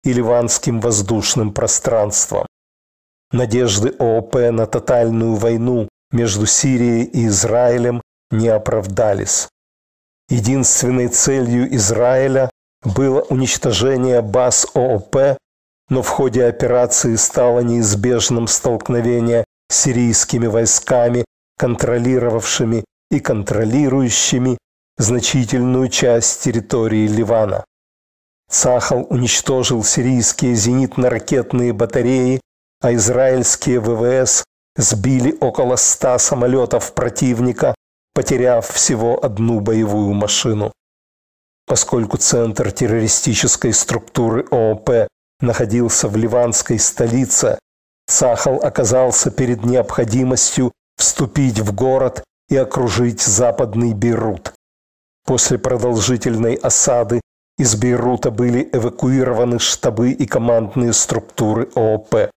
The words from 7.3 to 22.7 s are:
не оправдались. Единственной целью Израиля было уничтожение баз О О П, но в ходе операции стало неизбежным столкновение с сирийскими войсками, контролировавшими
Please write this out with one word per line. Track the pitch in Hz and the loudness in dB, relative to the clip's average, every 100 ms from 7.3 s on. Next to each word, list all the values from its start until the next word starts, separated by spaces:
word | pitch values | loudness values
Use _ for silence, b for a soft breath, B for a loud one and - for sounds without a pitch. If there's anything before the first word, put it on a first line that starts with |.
| 101 110 117 123 120 120 120 - _ _ | 0 0 2 2 2 0 -2 -8 _ _
не | 110 113 | 0 2
оправдались. | 107 - 110 98 95 110 101 98 - - _ _ _ _ _ _ _ _ | 2 0 -4 -2 0 0 0 -2 -4 -6 _ _ _ _ _ _ _ _
Единственной | 123 104 135 120 - 123 127 123 | 0 2 2 2 0 0 0 0
целью | - - 135 120 120 123 | 0 0 0 0 0 0
Израиля | 123 104 113 120 131 135 135 127 - _ _ | -2 -2 0 2 2 2 0 -2 -6 _ _
было | - 98 135 135 | -4 0 2 0
уничтожение | - 131 127 - 135 104 127 131 127 123 | 0 -2 -2 -2 -2 0 0 0 2 0
баз | 107 123 127 - - | 0 0 2 0 -2
О | 139 127 107 | -2 0 -2
О | |
П, | - 135 139 139 _ _ _ _ _ | -2 0 2 0 _ _ _ _ _
но | 131 | -2
в | 120 | -2
ходе | - 131 120 120 | -2 0 2 0
операции | 117 123 123 120 - 123 113 | 0 0 2 2 0 0 0
стало | - - 123 120 | -2 2 2 2
неизбежным | 120 120 110 101 120 120 - 117 117 | 0 0 0 0 0 0 0 -2 -2
столкновение | - 131 113 - 120 120 120 117 117 110 _ _ | -2 -2 -4 -2 -2 0 0 2 0 -2 _ _
с | - | -2
сирийскими | 143 117 120 110 - 120 117 | 0 2 2 0 -2 0 0
войсками, | 110 113 - - 131 120 123 113 _ _ _ | 0 0 -2 0 2 2 0 -4 _ _ _
контролировавшими | 127 117 117 120 120 127 120 113 - - 113 | -2 -2 0 0 2 2 2 0 -2 -2 0